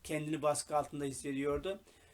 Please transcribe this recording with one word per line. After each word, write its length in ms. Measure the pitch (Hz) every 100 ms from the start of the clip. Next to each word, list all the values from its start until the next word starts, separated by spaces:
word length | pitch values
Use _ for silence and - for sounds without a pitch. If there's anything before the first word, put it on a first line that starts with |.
kendini 380 | - 156 151 156
baskı 340 | 147 139 - 151
altında 280 | 143 147
hissediyordu. 760 | 143 127 143 135 143 143 185 208 - - -